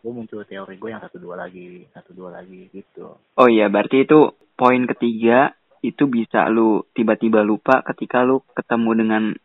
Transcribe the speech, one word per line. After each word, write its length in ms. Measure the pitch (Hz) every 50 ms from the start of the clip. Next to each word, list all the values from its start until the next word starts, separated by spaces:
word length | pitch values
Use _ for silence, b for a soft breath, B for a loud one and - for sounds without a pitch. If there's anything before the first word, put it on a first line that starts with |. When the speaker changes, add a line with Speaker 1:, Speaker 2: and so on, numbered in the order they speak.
Speaker 1:
Gua 120 | _ 113 120
muncul 320 | 120 113 110 - 107 101
teori 320 | _ 101 98 98 95 95 92
gua 120 | 101 110 113
yang 80 | 107 -
satu 160 | - _ 90
dua 160 | 90 87 175
lagi, 480 | 180 175 180 180 180 180 90 - 90 - 143
satu 240 | _ - _ _ -
dua 240 | - - 90 - -
lagi, 320 | - 92 92 92 92 95
gitu. 480 | _ 98 98 _ _ - 87 82 82 _ _ _ _
Speaker 2:
Oh 140 | - 131 123
iya, 160 | 117 110 107
berarti 400 | 101 98 101 104 - - 131 135
itu 240 | - 151 156 147 - - _ _ _ _
poin 320 | - 127 123 127 123 127
ketiga 640 | 117 120 - - 120 117 110 113 117 117 127 - - - _ _ _ _ _ -
itu 240 | 120 - - 147
bisa 400 | 143 123 117 113 - - 110 85
lu 400 | 69 110 113 113 113 107 92 - _ _
tiba-tiba 480 | - 113 110 110 - - 113 110 110 104
lupa 400 | 104 110 101 _ - 131 131 -
ketika 400 | - - - 113 104 - 123 127
lu 160 | 127 131 135 _ _ _
ketemu 360 | - - _ 120 117 117 113 113
dengan 280 | 113 113 110 110 110 110 107 95 - _